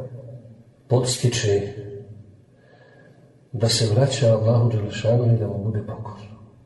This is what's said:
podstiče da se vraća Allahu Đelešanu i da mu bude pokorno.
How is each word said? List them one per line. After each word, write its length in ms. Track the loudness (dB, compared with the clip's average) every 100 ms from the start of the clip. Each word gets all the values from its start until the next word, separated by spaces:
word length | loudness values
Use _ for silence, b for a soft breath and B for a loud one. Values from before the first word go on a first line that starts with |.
| -8 -16 -18 -18 -20 -20 -20 _ 0
podstiče 720 | 0 0 0 0 0 0 0 -2 -10 -14 -14 -16 -20 -20 -20 _ B B B B B B B B _ _
da 160 | -2 0
se 260 | 2 2
vraća 320 | 4 2 4 4
Allahu 440 | 4 4 4 2
Đelešanu 640 | 0 -4 -2 2 2 4
i 40 | 2
da 80 | 0
mu 180 | -4
bude 180 | -4 -4 -6
pokorno. 520 | -10 -14 -16 -18 -20 -20 -20